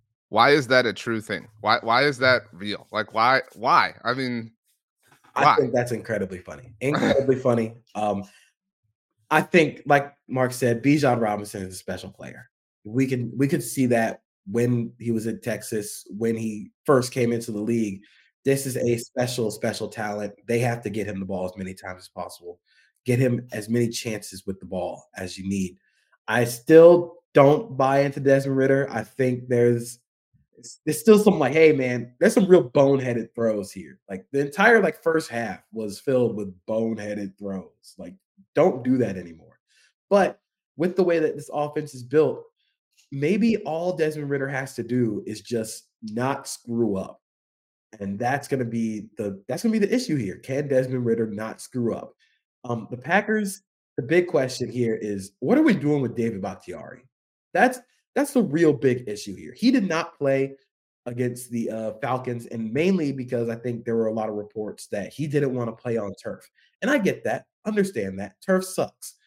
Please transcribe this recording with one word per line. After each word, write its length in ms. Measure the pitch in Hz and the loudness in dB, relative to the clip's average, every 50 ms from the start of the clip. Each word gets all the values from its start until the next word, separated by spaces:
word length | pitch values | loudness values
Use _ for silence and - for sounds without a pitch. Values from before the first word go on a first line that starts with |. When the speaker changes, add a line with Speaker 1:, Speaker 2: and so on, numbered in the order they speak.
| _ _ _ _ _ - | _ _ _ _ _ -4
Speaker 1:
Why 200 | - 107 120 139 | 2 4 6 6
is 180 | 143 156 131 113 | 6 4 4 4
that 200 | 131 127 123 113 | 4 4 4 2
a 60 | 95 | -2
true 280 | - - 120 113 110 | -4 -6 -6 -6 -6
thing? 260 | 107 - 104 80 - - _ - | -4 -6 -8 -10 -10 -14 _ -4
Why, 160 | 104 104 110 - | 0 0 0 0
why 220 | - 113 117 127 143 | 2 2 2 2 2
is 140 | 147 139 120 | 2 0 2
that 260 | 131 131 127 113 - - | 2 2 2 2 0 -6
real? 360 | - 87 101 104 98 - - - | -18 -14 -10 -10 -10 -10 -10 -8
Like, 220 | - 107 107 - - | -6 -6 -6 -4 0
why, 280 | 110 113 123 135 131 - - - | 2 4 4 4 2 0 -4 -12
why? 400 | 92 107 135 170 151 101 85 78 - - | -6 -2 2 2 4 2 2 -2 -6 -4
I 100 | 113 123 | -4 -4
mean, 380 | 135 131 123 123 117 113 113 _ _ _ _ _ _ _ _ _ _ _ _ _ _ _ _ - | -2 -4 -6 -6 -8 -10 -12 _ _ _ _ _ _ _ _ _ _ _ _ _ _ _ _ -2
Speaker 2:
I 80 | 127 147 | 4 6
Speaker 1:
why? 120 | 151 120 | 6 6
Speaker 2:
think 180 | 151 135 123 123 | 6 4 2 2
that's 180 | 123 123 123 | 0 0 0
incredibly 480 | 120 107 - - 110 101 98 92 92 87 | -4 -6 -6 -6 -4 -4 -4 -6 -8 -14
funny. 340 | - - 76 - - - - - | -14 -16 -18 -18 -18 -20 -14 -6
Incredibly 540 | 127 139 151 - - - - 135 - 131 131 | -4 -2 -2 0 2 2 2 2 4 2 2
<laughs> 40 | 127 | 2
funny. 360 | - 127 120 117 113 110 - - _ _ - | 2 0 2 2 0 -4 -6 -14 _ _ -8
Um, 280 | 101 107 104 101 98 98 - _ _ _ _ _ _ _ _ _ _ _ _ _ _ _ _ _ _ _ - | -4 -2 -2 -2 -2 -6 -12 _ _ _ _ _ _ _ _ _ _ _ _ _ _ _ _ _ _ _ 2
I 100 | 156 156 | 2 2
think, 420 | 196 - - 175 156 139 - - - | 2 6 4 4 4 4 0 -6 0
like 280 | 147 143 143 139 - _ _ _ - | 4 4 4 4 0 _ _ _ -6
Mark 260 | 123 127 127 123 123 | -2 0 0 0 0
said, 300 | - 131 120 113 113 117 | 0 0 0 0 2 2
Bijan 380 | 139 147 156 143 131 123 120 | 2 2 4 4 2 2 2
Robinson 400 | 113 104 104 104 104 101 - 101 | 0 -2 -2 -4 -6 -10 -10 -10
is 120 | 95 92 90 | -10 -10 -12
a 40 | 90 | -14
special 320 | - - 92 90 - 95 | -12 -10 -10 -10 -10 -14
player. 380 | - - 82 - - - - _ _ _ _ _ _ _ - | -16 -16 -18 -18 -18 -20 -20 _ _ _ _ _ _ _ -14
We 240 | 104 110 131 135 131 | -6 -2 0 0 0
can, 240 | 131 123 117 - - 120 | 0 -4 -4 -6 -2 -2
we 100 | 143 139 | 0 0
could 160 | 170 - - | 0 -2 -2
see 220 | - - 139 127 120 | -4 -2 0 0 2
that 360 | 120 113 113 107 - - _ _ _ _ - 98 | 2 2 0 0 -4 -8 _ _ _ _ -12 -6
when 400 | 101 117 120 120 123 120 117 120 - - | -2 0 0 2 0 0 -2 -4 -10 -10
he 120 | 107 117 | -4 -4
was 160 | 113 110 107 113 | -4 -2 -2 -4
in 120 | 104 - | -8 -6
Texas, 640 | - 120 107 101 - - 113 107 101 98 - - - - | -6 -8 -8 -8 -8 -8 -6 -6 -6 -8 -12 -14 -16 -14
when 260 | 95 104 113 113 113 | -8 -4 -2 -2 -2
he 360 | 113 113 110 107 107 101 - _ _ - | -2 -4 -6 -8 -8 -12 -16 _ _ 0
first 260 | - 143 123 123 123 | 2 4 4 2 0
came 200 | - 135 120 117 | -2 -2 -2 0
into 200 | 117 113 117 - | -2 -4 -4 -6
the 100 | 107 104 | -8 -6
league. 400 | 107 110 117 113 110 104 98 95 - _ _ _ _ _ _ _ - | -4 -2 0 0 0 -2 -4 -10 -14 _ _ _ _ _ _ _ 0
This 220 | 139 135 135 135 | 0 0 0 0
is 120 | 135 120 117 | -6 -6 -2
a 200 | - 120 120 117 | 0 0 0 -2
special, 540 | - - - 127 123 123 - 127 113 107 | -4 -10 -4 -4 -4 -4 -2 -4 -4 -4
special 360 | 104 - - 113 104 - 110 98 | -4 -4 -6 -6 -4 -4 -8 -10
talent. 460 | - - 107 104 104 104 104 101 - _ _ - | -8 -8 -8 -8 -6 -8 -8 -10 -12 _ _ -2
They 120 | 117 117 | -2 0
have 220 | 123 120 120 117 - | 0 -2 -4 -4 -6
to 60 | 107 | -6
get 180 | 98 110 98 101 | -6 -6 -6 -6
him 120 | 98 95 | -6 -8
the 60 | 95 | -8
ball 200 | 92 98 92 92 | -8 -6 -6 -6
as 120 | 90 - 98 | -8 -8 -10
many 160 | 95 92 95 | -12 -12 -12
times 280 | - - 95 92 90 | -14 -14 -14 -14 -16
as 80 | - - | -18 -20
possible. 500 | - 92 87 92 - - - 87 87 _ _ _ _ _ _ _ _ _ - | -14 -14 -14 -14 -14 -18 -18 -20 -20 _ _ _ _ _ _ _ _ _ -4
Get 140 | 127 120 123 | -2 0 2
him 280 | 131 123 120 120 - - | 2 2 0 -2 -6 -8
as 180 | - 110 101 110 | -10 -10 -6 -2
many 200 | 117 120 120 117 | 0 0 0 0
chances 560 | 120 - - 120 107 104 - - 95 92 - | -2 -6 -8 -8 -8 -8 -10 -12 -16 -14 -10
with 140 | 101 95 - | -12 -12 -12
the 60 | 98 | -12
ball 420 | 90 95 92 90 92 - - - _ - | -10 -8 -6 -6 -6 -8 -12 -18 _ -12
as 220 | 98 95 90 - 95 | -12 -10 -10 -10 -10
you 100 | 92 98 | -6 -4
need. 300 | 101 98 92 87 - _ _ _ _ _ _ _ _ _ - - | -2 -2 -4 -4 -8 _ _ _ _ _ _ _ _ _ -6 -2
I 180 | 110 120 117 | 0 0 0
still 720 | 120 - - - - 160 160 165 170 175 175 175 - - - _ _ - | 0 -2 -6 4 8 10 12 12 12 10 10 4 -2 -10 -20 _ _ 6
don't 440 | 147 139 143 151 - - - 135 131 | 8 8 8 6 4 0 -6 -2 0
buy 240 | 131 135 139 139 | 0 2 4 2
into 180 | 143 143 139 143 | 2 0 0 0
Desmond 380 | 131 139 135 135 131 139 135 135 | 2 4 4 4 2 0 0 2
Ridder. 300 | 131 135 135 139 139 - | 4 4 4 2 2 -2
I 140 | - 110 110 | -4 -8 -8
think 440 | - _ - 131 127 127 123 123 127 | -8 _ -2 0 0 0 -2 -4 -2
there's, 520 | 123 120 120 120 120 120 120 120 - - _ _ _ _ _ _ _ _ _ _ _ _ 127 - - _ - | 2 4 4 4 4 2 -2 -8 -14 -18 _ _ _ _ _ _ _ _ _ _ _ _ -20 -20 -20 _ -6
there's 140 | 151 151 - | -6 -4 2
still 200 | - 226 214 202 | 8 8 8 10
some, 200 | 208 208 180 156 | 8 6 4 4
like, 140 | 143 123 143 | 2 2 6
hey, 180 | 160 160 156 | 8 8 8
man, 420 | 143 135 131 123 123 120 117 - _ - | 8 6 2 -2 -2 -4 -6 -8 _ 2
there's 140 | 170 220 226 | 2 4 4
some 140 | 240 190 180 | 4 6 8
real 220 | 180 170 143 123 | 8 6 6 4
boneheaded 640 | - 143 139 139 139 131 127 127 117 117 113 - - | 4 4 4 6 4 2 0 -2 -2 -4 -4 -6 -6
throws 360 | 120 117 113 107 104 98 - | -2 -2 0 0 -2 -4 -8
here. 280 | - 98 87 - - _ _ - | -10 -16 -16 -16 -20 _ _ -12
Like, 160 | 98 95 - - | -12 -12 -10 -6
the 80 | - 139 | -2 -2
entire, 420 | 143 143 143 190 202 233 233 220 | -2 -2 0 4 6 6 6 6
like, 200 | 190 160 151 - | 4 2 -2 -2
first 280 | - 165 160 160 156 - | -2 0 0 0 -2 -2
half 320 | 120 117 117 107 95 - _ _ | -6 -6 -6 -6 -8 -12 _ _
was 280 | - 110 110 104 95 - | -10 -8 -8 -8 -8 -8
filled 360 | - 143 131 127 123 110 98 | -4 0 2 2 2 0 -2
with 180 | 107 104 98 92 92 - | -4 -8 -10 -12 _ -8
boneheaded 720 | - 110 113 113 113 110 104 104 104 104 104 101 95 - - | -4 -2 -2 -2 -2 -4 -6 -6 -8 -8 -6 -8 -10 -10 -12
throws. 580 | 101 98 98 95 87 - _ _ _ - - - | -10 -8 -8 -8 -10 -14 _ _ _ -20 -20 -18
Like, 180 | - - - _ _ _ _ _ _ _ - | -18 -18 -18 _ _ _ _ _ _ _ 0
don't 280 | 143 156 185 - 127 120 | 2 2 2 2 0 -2
do 140 | 127 131 123 | -2 0 0
that 200 | 117 101 95 92 | 0 -2 -2 -8
anymore. 420 | 82 82 82 80 - _ _ _ _ _ _ _ _ _ _ _ _ - | -12 -14 -18 -20 -20 _ _ _ _ _ _ _ _ _ _ _ _ 0
But 300 | 196 202 190 160 - _ _ _ _ _ _ _ _ | 2 4 2 2 -2 _ _ _ _ _ _ _ _
with 200 | 135 165 180 180 | -4 -4 -2 2
the 80 | 196 180 | 2 2
way 160 | 175 170 160 | 2 2 2
that 160 | 156 139 - | 0 0 -2
this 140 | 131 - - - | -4 -10 -8 -6
offense 400 | 147 147 147 147 156 151 143 - | -4 -4 -4 -4 -8 -8 -8 -12
is 100 | 127 123 | -16 -10
built, 400 | 127 139 156 151 131 117 - - _ _ _ _ _ _ _ _ _ _ _ _ - | 0 2 4 4 4 0 -4 -12 _ _ _ _ _ _ _ _ _ _ _ _ -12
maybe 460 | 143 139 143 156 202 220 233 233 214 196 | -8 -4 -2 0 2 2 2 2 2 0
all 380 | - 147 156 165 175 180 - | -2 -4 -6 -4 -4 -4 -2
Desmond 340 | 147 156 156 151 151 147 139 | -2 -2 -2 -2 -6 -6 -4
Ridder 200 | 143 135 135 135 | -4 -4 -4 -4
has 260 | 143 131 135 135 - | -6 -6 -8 -8 -8
to 80 | - 117 | -10 -6
do 400 | - 123 127 120 110 104 98 101 | -2 0 0 0 0 -2 -4 -8
is 160 | - 107 107 | -10 -12 -12
just 460 | - - 117 113 110 113 - - _ _ _ _ 113 | -10 -6 -6 -6 -6 -6 -10 -16 _ _ _ _ -14
not 440 | 107 104 120 123 135 139 139 - - | -10 -6 -4 -2 -2 -4 -4 -8 -14
screw 500 | - - - - 117 117 117 104 98 95 | -14 -14 -10 -6 -2 -2 -2 0 -2 -4
up. 240 | 92 - - _ _ _ _ _ _ _ _ _ _ _ _ _ _ _ - 107 | -6 -10 -14 _ _ _ _ _ _ _ _ _ _ _ _ _ _ _ -14 -10
And 200 | 101 98 98 104 | -8 -8 -6 -4
that's 280 | 123 123 139 139 143 - | -2 -2 -2 -4 -4 -4
gonna 180 | 139 127 120 | -4 -4 -4
be 420 | 113 117 117 113 110 110 107 98 - _ - | -4 -4 -4 -4 -4 -4 -6 -10 -12 _ -6
the, 240 | 107 101 95 98 _ - | -6 -6 -6 -8 _ -10
that's 160 | 127 170 - | -8 -2 -2
gonna 100 | 226 220 | 0 0
be 60 | 220 | 2
the 140 | 202 196 - | 0 2 0
issue 220 | 254 254 - 156 | -2 -2 -2 -4
here. 220 | 139 107 92 87 - | -2 -2 -4 -8 -10
Can 300 | - - 131 143 151 135 | -10 -6 -6 -4 -2 0
Desmond 380 | 135 131 131 127 131 127 123 | 2 2 2 0 -2 -2 0
Ridder 220 | 117 113 113 113 107 | 0 0 0 0 -4
not 340 | 101 104 110 110 - - | -4 -8 -8 -10 -10 -12
screw 340 | - - - 127 117 117 90 | -16 -10 -6 -4 -2 -2 -2
up? 180 | - - - _ _ _ _ _ _ _ _ _ _ - | -4 -10 -14 _ _ _ _ _ _ _ _ _ _ -8
Um, 220 | 120 120 113 104 - | -8 -6 -6 -6 -10
the 60 | 127 123 | -12 -10
Packers, 640 | 123 147 175 202 202 220 220 214 208 196 196 - _ _ _ _ _ _ - | -4 0 0 0 2 2 -2 -2 -2 -4 -8 -10 _ _ _ _ _ _ -10
the 80 | - 131 | -8 -4
big 240 | 120 165 175 175 175 | 2 2 2 2 4
question 420 | - 147 131 123 - - 123 104 | 2 0 0 0 -2 -6 -6 -6
here 260 | 110 123 120 113 110 | -2 -2 0 0 -2
is, 380 | - - 107 101 95 95 - _ - | -4 -4 -6 -6 -6 -8 -12 _ -6
what 180 | 127 151 233 302 | 0 2 4 4
are 60 | 311 | 4
we 100 | 302 196 | 4 2
doing 280 | 143 135 147 151 143 | 2 2 0 0 0
with 140 | 131 117 123 | -2 -4 -4
David 260 | 117 117 117 104 95 | -2 -4 -4 -4 -6
Bakhtiari? 640 | 95 95 98 - - - 87 80 82 - - - _ _ _ _ _ _ _ _ _ _ - | -8 -8 -10 -12 -14 -16 -14 -14 -14 -18 -20 -20 _ _ _ _ _ _ _ _ _ _ 0
That's, 260 | 175 226 254 254 - _ _ _ _ _ _ - | 2 2 2 2 -2 _ _ _ _ _ _ -2
that's 180 | - 285 - - | -2 -2 2 2
the 80 | 254 | 0
real 320 | 196 147 139 170 165 151 143 | 2 2 2 4 4 4 4
big 340 | 117 135 131 123 123 123 - | 4 2 2 2 2 -4 -8
issue 280 | 104 - - 104 92 | -10 -10 -10 -12 -12
here. 180 | - 78 76 - | -14 -14 -18 -8
He 180 | - - 254 | 0 2 2
did 160 | 269 254 196 175 | 4 2 2 0
not 300 | 160 165 160 - - - | -2 -2 -4 -6 -8 -4
play 380 | 147 135 135 135 135 135 135 _ _ _ _ _ _ _ _ _ - | -2 0 2 0 0 -2 -6 _ _ _ _ _ _ _ _ _ -12
against 460 | 123 120 120 127 123 123 - - - | -10 -6 -4 -4 -4 -4 -6 -12 -8
the, 180 | 120 117 113 - | -6 -6 -4 -4
uh, 240 | 110 110 110 110 107 - | -6 -6 -6 -8 -8 -6
Falcons, 440 | - 120 127 127 127 127 120 120 117 - | -4 -4 -4 -4 -4 -6 -8 -8 -10 -10
and 260 | - 113 113 110 113 | -10 -8 -8 -4 -2
mainly 380 | 143 165 190 196 180 151 143 | 0 2 2 2 0 0 -4
because 380 | 135 135 123 123 127 120 117 117 | -4 -6 -6 -4 -4 -4 -4 -4
I 60 | 113 | -6
think 300 | 117 - 127 120 113 113 | -6 -6 -8 -8 -6 -6
there 100 | 117 113 | -4 -2
were 120 | 113 113 110 | 0 0 -2
a 60 | 110 | -2
lot 160 | 113 107 110 | -4 -4 -6
of 60 | 104 | -6
reports 520 | 104 101 - - 110 107 101 95 - - - | -8 -10 -10 -10 -10 -10 -10 -10 -14 -14 -10
that 260 | 110 101 95 - - | -8 -8 -8 -10 -8
he 140 | - 139 139 | -8 -8 -2
didn't 260 | 139 143 139 131 127 | 0 0 0 0 -2
wanna 180 | 123 120 113 113 | -4 -6 -6 -8
play 240 | - - 123 117 113 | -8 -8 -4 -4 -4
on 160 | 104 98 98 | -4 -6 -10
turf. 340 | - - 110 95 - - _ _ _ _ _ _ - | -12 -12 -12 -12 -12 -16 _ _ _ _ _ _ -8
And 80 | - 240 | -2 0
I 80 | 294 269 | 0 2
get 260 | 196 160 - - - | 0 0 -2 -2 -4
that. 200 | 107 120 - - _ _ _ - | -6 -6 -6 -8 _ _ _ -8
Understand 540 | 208 214 208 190 190 - 113 98 95 95 98 | -4 0 0 0 0 0 -6 -6 -6 -6 -8
that. 160 | 101 - _ _ | -10 -12 _ _
Turf 240 | - - 190 185 185 | -4 0 0 0 0
sucks. 500 | - - - 139 - _ - - - - _ _ | -4 -4 -6 -6 -6 _ -16 -20 -20 -20 _ _